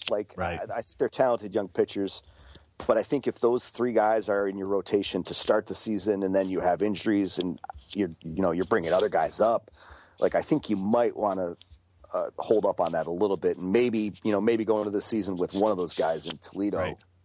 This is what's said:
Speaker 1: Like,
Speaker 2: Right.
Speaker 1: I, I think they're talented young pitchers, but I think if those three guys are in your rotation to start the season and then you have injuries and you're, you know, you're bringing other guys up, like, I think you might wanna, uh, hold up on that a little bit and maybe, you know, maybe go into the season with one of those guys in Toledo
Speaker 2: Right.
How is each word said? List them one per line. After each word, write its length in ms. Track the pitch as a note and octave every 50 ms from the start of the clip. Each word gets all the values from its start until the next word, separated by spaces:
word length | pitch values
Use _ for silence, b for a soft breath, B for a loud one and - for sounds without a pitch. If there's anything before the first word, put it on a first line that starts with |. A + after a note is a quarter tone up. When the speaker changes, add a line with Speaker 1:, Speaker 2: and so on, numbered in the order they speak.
| - -
Speaker 1:
Like, 240 | A2+ G#2 G2+ - -
Speaker 2:
Right. 240 | F2+ F2+ - E2+ E2+
Speaker 1:
I, 160 | A#2 A2 G2
I 40 | A#2
think 160 | - - -
they're 100 | - C#3
talented 480 | A2+ - - C3+ B2 A#2+ - G#2+ G2+ F#2+
young 140 | G#2+ G2 F2+
pitchers, 540 | - - G#2 - - G#2 G2 F#2 - - B B B B B B B B B B _ - -
but 120 | - A2+
I 60 | A2+ G2+
think 220 | - D3+ C3+ -
if 120 | A#2+ - -
those 300 | - A#2 A#2+ B2 - -
three 240 | - - B2 B2 A2
guys 340 | A2 G#2+ G#2+ A2+ A2 G2
are 200 | G#2+ G2+ G2+ G2+ G2
in 80 | G2
your 100 | G2 F#2+
rotation 560 | G2 G2+ F#2+ F2+ - G#2+ G2+ F#2 - - F#2 E2+
to 100 | - -
start 340 | - - - G#2+ A2 G#2+
the 80 | - F#2+
season 480 | - - A2+ G#2+ G2 F#2 G#2+ G2+ G2 G2
and 120 | F#2+ F#2+
then 140 | G2 F#2+ F#2
you 100 | F#2 E2+
have 220 | F#2 F2+ F2 D#2+
injuries 560 | G2+ G#2+ G2+ E2 - A#2 G#2 G2+ G2 F2+ - F#2
and 200 | F2 F2+ D2 - - - - - - - -
you're, 180 | G2 G2 E2+ D#2+ -
you 200 | - E2 D#2+ F#2
know, 100 | F#2+ F2
you're 140 | E2 F2+ F2+
bringing 260 | - A#2 G2+ E2 E2
other 160 | F2 F#2 G#2 G2
guys 300 | - D#2+ D#2+ - - -
up, 320 | G#2 A2+ A2+ - - - B B B B B B B B B B
like, 160 | - F2+ -
I 60 | E2+
think 280 | D#2+ - D#3+ C#3+ - -
you 60 | G#2+
might 400 | F#2+ F#2+ G#2 A#2 A#2+ A#2+ G#2+ -
wanna, 400 | D2 G#2 G2+ F#2+ F#2+ F2+ F2 E2+ - - - - - _ _ _ _ - - -
uh, 160 | F2+ E2+ - -
hold 280 | - - - A2+ G#2+ G2
up 140 | G2 F2+ -
on 140 | F2 E2 E2+
that 120 | D#2+ D#2+
a 60 | E2
little 240 | F2 F2+ G#2+ G2 G2
bit 220 | E2 F#2 F2 E2
and 140 | D2+ F2+ F#2 G2
maybe, 400 | A#2+ B2 A#2+ A2 A2 G#2+ G#2 F2 - -
you 80 | A2
know, 80 | G#2 G2
maybe 240 | G#2 A#2 A#2 A2 G#2+
go 140 | G#2 A2
into 120 | G#2+ G#2 G#2
the 120 | G2+ G2+
season 340 | - - A#2 G#2+ F#2 G2 F#2+
with 180 | E2+ F2+ - -
one 180 | G2 G#2 A2 G2+
of 40 |
those 160 | F2+ F2 D#2 -
guys 320 | - E2 D#2+ E2 D#2 D#2
in 120 | - D2+
Toledo 400 | - - - - F#2 G2+ G2+ F#2
Speaker 2:
Right. 200 | E2 D#2 D#2 - - _ _ _ _